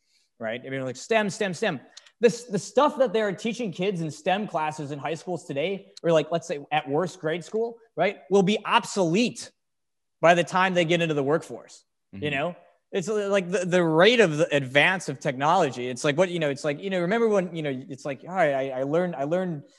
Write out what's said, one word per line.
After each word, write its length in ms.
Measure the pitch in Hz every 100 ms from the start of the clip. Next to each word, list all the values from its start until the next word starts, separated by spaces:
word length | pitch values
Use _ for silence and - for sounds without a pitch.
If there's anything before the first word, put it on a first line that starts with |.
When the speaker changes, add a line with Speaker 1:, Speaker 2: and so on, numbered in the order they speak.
| _ _ _ _
Speaker 1:
right? 220 | 113 117 127
I 40 |
mean, 140 | 135 131
like, 100 | 123
"stem, 340 | - 220 208
stem, 220 | - 202 170
stem." 240 | 214 143 - - - _
This, 240 | 226 -
the 160 | - 196
stuff 380 | - - 285 302
that 120 | 254
they 80 | 208
are 100 | 214
teaching 400 | 180 226 233 233
kids 300 | 151 190 180
in 100 | 160
stem 360 | - - 190 208
classes 440 | 165 156 151 143
in 80 | 147
high 160 | 143 165
schools 300 | - 175 -
today, 420 | 139 170 196 - -
or, 80 | 170
like, 200 | 160 147
let's 160 | 170 -
say 120 | 147 143
at 160 | 151 143
worst 320 | 143 180 -
grade 240 | 156 175
school, 340 | 170 220 233 233 _ -
right, 220 | 185 202 -
will 140 | 196
be 160 | 185 214
obsolete 840 | - 214 - 208 175 180 240 - - _ _ _ _ _ _ _
by 140 | 160 175
the 80 |
time 320 | 170 185 190 180
they 100 | 165
get 160 | 170
into 140 | 165 147
the 80 |
workforce. 600 | 135 160 - 113 - - _ _ _
You 60 | 98
Speaker 2:
Mm-hmm. 160 | 147 139
Speaker 1:
know, 200 | 160 175 _ _ _
it's, 180 | 196 175
uh, 180 | 214 202
like, 200 | 202 175
the, 160 | 190 180
the 180 | 180
rate 360 | 170 160 196 247
of 180 | 196 147
the 180 | 165 147
advance 540 | 131 139 160 190 -
of 100 | 139
technology. 680 | 160 131 143 185 156 120 123
It's 160 | 123
like, 120 | 156 143
what, 140 | 185
you 80 | 175
know, 120 | 151
it's 120 | 135
like, 160 | 156 147
you 120 | 196
know, 80 | 185
remember 260 | 175 226 233
when, 280 | 202 180 165
you 80 |
know, 80 | 151 131 139
it's 160 | 135 151
like, 180 | 135 151
"All 80 | 190
right, 180 | 156
I, 280 | 135 135 127
I 20 |
learned, 320 | 139 160 180 151
I 80 |
learned," 400 | 139 175 185 151 -